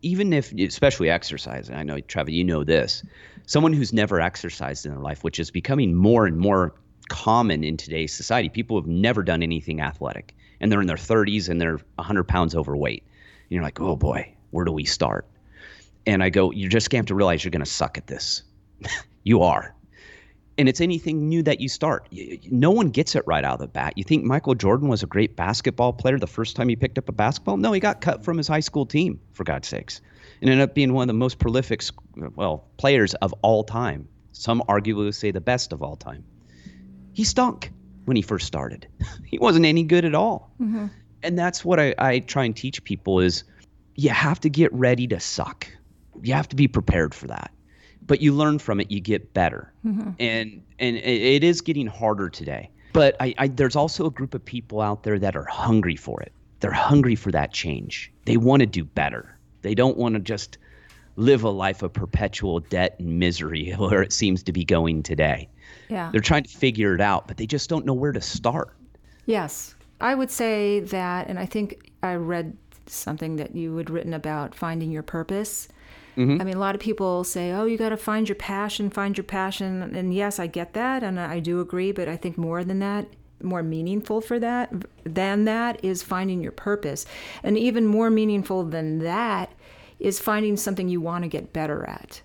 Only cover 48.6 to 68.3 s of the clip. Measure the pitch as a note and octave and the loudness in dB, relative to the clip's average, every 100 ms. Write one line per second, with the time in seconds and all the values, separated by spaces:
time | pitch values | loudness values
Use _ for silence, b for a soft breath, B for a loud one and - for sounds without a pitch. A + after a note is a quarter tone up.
48.6 | - G2+ G2+ G2+ F#2+ G#2 - - E2+ - | 0 -2 -2 -4 -2 -2 -2 2 2 0
49.6 | - _ A3+ G#3 G#3 F3 A#2 A2+ A2 G2+ | -14 _ -4 -4 -4 -4 -2 0 -4 -10
50.6 | - - B2+ A#2 - A#2+ A#2+ C#3+ E3 E3+ | -20 -4 -2 0 0 2 4 4 4 2
51.6 | - C#3+ A#2+ G#2 A2+ G#2 F#2+ - D2 C2 | 0 -2 -4 -2 0 0 -2 -6 -8 -8
52.6 | - b b E3 C#3+ - C3 - C#3 B2+ | -10 b b 6 6 6 -2 0 0 2
53.6 | C3+ D3 D#3 - D#3+ C#3 C3 - - A#2+ | 2 4 0 0 -2 -2 -8 -8 -8 -10
54.6 | - G#2+ G#2+ G#2 G#2+ G#2 G2 E2 - - | -6 -2 -2 -2 -2 0 0 -2 -6 -4
55.6 | - A2 F2 D#2 - G1+ - _ _ _ | 4 4 4 -2 -6 -10 -12 _ _ _
56.6 | G2 F#2+ - D3 B2+ A2+ G2+ D#2+ C#2+ - | -4 0 4 6 6 2 0 0 0 -4
57.6 | F2 C2 G1+ - - _ - A#2 A#2 C#3 | -6 -6 -8 -12 -14 _ 0 4 6 6
58.6 | A#2 F2+ D2+ - D2 A1+ - - _ - | 6 2 -4 -2 -2 -2 -14 -20 _ -10
59.6 | - G#2+ C3 - A#2+ G#2+ F#2+ G#2 - - | -4 2 2 2 0 -2 -4 -8 -8 -18
60.6 | b b b b b - A#2 C3+ A2 G2 | b b b b b 0 4 4 4 0
61.6 | F#2+ F#2 F2+ - - - G2+ - G2 E2+ | -2 -2 -4 -4 -2 0 0 -2 -2 -2
62.6 | E2 F#2 F2+ - F2 E2 F2+ E2+ D#2 D#2+ | -2 0 0 0 -4 2 2 0 -4 -6
63.6 | D#2+ F#2 G2 G2+ F#2+ - G#2 F#2 - F2+ | -6 -4 2 2 2 2 2 0 -2 -4
64.6 | E2 F2 E2 D#2+ D2 D2+ D#2 C#2 - - | 2 2 2 0 -2 0 2 0 -6 -20
65.6 | B B B G#3+ E3+ A3 G#3 D3+ C#3 - | B B B -8 -2 -2 2 2 0 0
66.6 | C3+ A2 G2+ F2+ G2+ F#2+ - - A2 C#3+ | 0 2 2 2 2 0 -2 -8 -4 -4
67.6 | - D#3+ C#3 C3 C#3+ B2+ - | -2 -4 -2 -2 -2 -4 -6